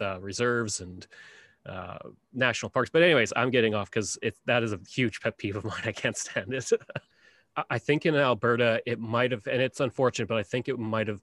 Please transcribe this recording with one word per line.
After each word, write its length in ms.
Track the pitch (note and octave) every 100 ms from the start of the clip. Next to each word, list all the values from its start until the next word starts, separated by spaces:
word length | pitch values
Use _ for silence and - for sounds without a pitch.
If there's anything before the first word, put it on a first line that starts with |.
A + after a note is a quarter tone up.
uh, 180 | G2+ F#2
reserves 580 | G2 F#2+ A#2+ A#2+ A2 -
and, 260 | F2+ F#2 - - - - - _ -
uh, 340 | F#2 F2+ - - - _
national 360 | B2 B2+ A2+ -
parks? 200 | C3 A#2+
But 140 | E3
anyways, 300 | F3 D3 A2 -
I'm 140 | B2+
getting 240 | B2 A2+ G#2+
off 160 | G2
'cause 260 | A2+ G2+ -
it, 160 | A2+ - -
that 180 | A#2+
is 80 | A2+
a 60 | G2 F#2
huge 300 | - A#2+ -
pet 160 | A#2+ -
peeve 200 | G2+ G2+
of 80 | A2
mine. 160 | -
<laughs> 40 | A#2
I 60 |
can't 240 | - B2+ -
stand 360 | - - G2
it. 180 | C3 - A#3 - - _ _ _ _ _ -
I, 80 | -
I 80 | B2
think 260 | - D3+ E3+
in 100 | D3
Alberta, 680 | C3+ A#2 A#2+ A#2+ A#2+ A2+ -
it 140 | A#2
might 320 | A2+ A#2 B2
have, 140 | A#2+ C3
and 140 | B2+
it's 180 | B2+ -
unfortunate, 480 | C3 - B2+ - A2
but 100 | A2+
I 60 |
think 240 | G2+ C3 A#2+
it 100 | B2+
might 280 | A2 A2 A2
have 140 | G#2